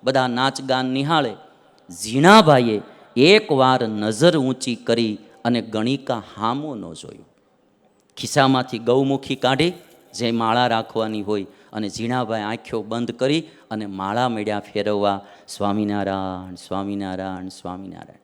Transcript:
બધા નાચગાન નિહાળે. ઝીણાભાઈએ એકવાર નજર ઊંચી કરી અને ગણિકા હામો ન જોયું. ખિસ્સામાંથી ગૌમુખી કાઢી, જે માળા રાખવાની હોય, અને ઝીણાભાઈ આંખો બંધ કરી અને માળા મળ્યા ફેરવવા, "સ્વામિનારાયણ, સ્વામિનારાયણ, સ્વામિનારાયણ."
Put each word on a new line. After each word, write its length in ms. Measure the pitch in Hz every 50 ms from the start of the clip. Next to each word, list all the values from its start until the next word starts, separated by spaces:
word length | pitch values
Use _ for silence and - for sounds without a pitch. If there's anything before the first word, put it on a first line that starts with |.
| -
બધા 220 | 127 131 135 131
નાચગાન 600 | 127 120 120 131 135 135 - 135 131 131 127 131
નિહાળે. 500 | 131 127 135 139 143 170 160 143 117 101 - - - _ _ _ _ _ _ _ _ 90 82 -
ઝીણાભાઈએ 760 | 110 113 135 147 180 208 220 202 156 147 131 123 117 107 101 - - - - - - _
એકવાર 720 | 117 131 165 202 214 214 - 156 135 131 127 131 127 123 110
નજર 480 | 110 104 104 107 110 104 143 175 175 160
ઊંચી 360 | 131 131 131 - - - 120
કરી 440 | 107 - - 117 117 117 110 107 98 - - - - _
અને 160 | 120 120 117
ગણિકા 640 | 104 113 107 107 107 120 135 139 139 - 127 113 98 - -
હામો 380 | 98 104 110 123 139 151 156 139
ન 60 | 110
જોયું. 480 | 92 85 82 78 - 73 - - 82 _ _ _ _ _ _ _ _ _ _ _ _ _ _ _ _ _ _
ખિસ્સામાંથી 640 | - - 117 - 147 135 131 135 127 123 - - 113
ગૌમુખી 580 | 117 117 120 131 139 135 139 135 139 - 143
કાઢી, 360 | 127 - 123 135 131 156 175 180 - - - - - _ _ -
જે 160 | - 120 117
માળા 360 | 117 117 113 110 113 120 123
રાખવાની 560 | 123 117 113 113 - - 110 110 110 110 107 101
હોય, 240 | 98 107 104 98 - - _ - _ -
અને 160 | 107 110 101
ઝીણાભાઈ 540 | - 113 113 117 123 127 123 107 113 110 104
આંખો 400 | 104 113 120 - - - 113 104
બંધ 280 | 104 113 117 120 117
કરી 300 | 117 117 127 135 147 165 156 - - - - _
અને 160 | 117 107 107
માળા 420 | 101 98 95 95 98 104 117 127 127
મળ્યા 320 | 117 110 104 104 104 101
ફેરવવા, 600 | 101 - - 107 101 104 104 101 101 101 98 98 - - - - - -
"સ્વામિનારાયણ, 1040 | - - 104 101 98 107 107 104 104 104 98 95 98 95 95 95 92 90 92 92 90
સ્વામિનારાયણ, 960 | 87 - - 95 95 98 101 101 101 98 95 92 92 95 95 92 90 92 95
સ્વામિનારાયણ." 680 | 92 - - 90 90 92 98 95 85 85 82 82 - -